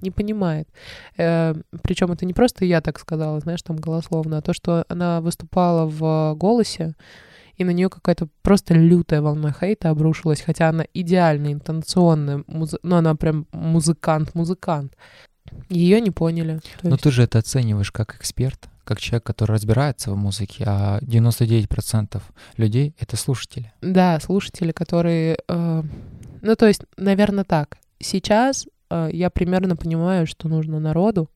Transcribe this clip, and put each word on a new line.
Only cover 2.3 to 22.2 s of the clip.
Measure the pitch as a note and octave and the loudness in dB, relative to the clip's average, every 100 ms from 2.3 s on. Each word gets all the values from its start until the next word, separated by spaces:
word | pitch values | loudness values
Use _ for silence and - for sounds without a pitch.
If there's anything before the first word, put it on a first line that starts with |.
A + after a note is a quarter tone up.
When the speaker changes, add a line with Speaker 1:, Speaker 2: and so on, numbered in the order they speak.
Speaker 1:
просто | F3+ B3 - F#3 | 2 2 2 2
я | E3+ | 2
так | D#3 - | 0 -6
сказала, | - D#3 D#3 D3+ | -6 -4 -4 -4
знаешь, | D3+ F3 | -6 -6
там | - D#3+ | -6 -6
голословно, | D#3 D#3+ D#3+ E3 D#3 D#3 | -4 -6 -4 -4 -2 -4
а | |
то, | - | -4
что | D#3+ - E3+ - | -4 0 0 -2
она | F3 F3 E3+ | -4 -2 -2
выступала | E3 - D#3+ F#3 F3 E3+ D#3+ | -2 -4 -4 0 2 2 0
в | D#3 D#3+ D#3 D#3 D#3 | -2 -2 0 0 0
«Голосе», | F3+ A#3+ G#3+ - D#3+ D#3 - - - - _ - | 2 2 0 -4 -8 -10 -16 -20 -20 -20 _ -4
и | |
на | F3+ | 0
неё | F3 F#3+ | 2 0
какая-то | - - E3+ D#3+ _ | 0 -2 0 -4 _
просто | - G3 - E3 | 4 4 6 6
лютая | E3 F3 E3 D3+ | 8 6 4 0
волна | D3+ D3+ D3+ C3+ | 0 0 -2 -2
хейта | F#3 G#3 E3 | -2 -2 0
обрушилась, | D#3 D#3 D#3 E3 D3 | 2 2 0 0 -2
хотя | - D#3 D#3+ | -2 0 2
она | D#3+ D#3 - | 0 -4 -6
идеальная, | E3+ F#3 E3+ D3 D3 | 0 4 4 2 -2
интонационная, | D3 - D#3+ D#3+ F3+ F3 D#3 C#3+ C#3+ - | -4 -6 -8 -2 4 4 4 0 -6 -6
музы-, | D#3+ D#3+ E3 | -6 -6 -6
ну, | E3+ F3 | 0 2
она | D#3+ D#3 | 4 2
прям | D#3+ D#3 D3+ | 0 -2 -4
музыкант-музыкант. | D#3+ D#3+ E3 D3+ D#3 - D#3 D#3 E3+ E3 F#3 - D#3 C#3 - - - - _ - - - | -6 0 2 2 0 0 -2 -2 -4 -4 -4 -4 -4 -6 -14 -20 -20 -20 _ -20 -20 -6
Её | F3 F3 G#3+ | 2 4 4
не | A3+ | 2
поняли. | - E3 E3 D#3+ D#3+ - - | 0 -2 -2 -4 -8 -12 -6
То | F3 | 0
Speaker 2:
Но | C3 | 2
Speaker 1:
есть | |
Speaker 2:
ты | D3+ | 4
же | B2 | 4
это | A#2+ A2+ | 4 2
оцениваешь | - C3+ A2+ G#2 G2+ | 0 -2 0 0 -2
как | - G#2+ - | -4 -8 -8
эксперт, | - - B2+ - - - | -10 -4 -4 -6 -16 -14
как | - G#2 | -8 -6
человек, | - A#2 | -4 -4
который | - - G#2+ | -4 -2 0
разбирается | G#2+ G#2+ A2+ D3 - - | 0 2 2 0 -2 -6
в | G2 | -4
музыке, | G2+ G2 G2 - - | -2 -4 -6 -6 -2
а | G2+ G2+ G2+ | 0 0 -2
девяносто | - A#2 A#2 A2+ A#2 | 0 4 4 4 2
девять | A2+ G#2 | 2 2
процентов | - - A2 G#2 G2 | -2 -2 -2 -2 -8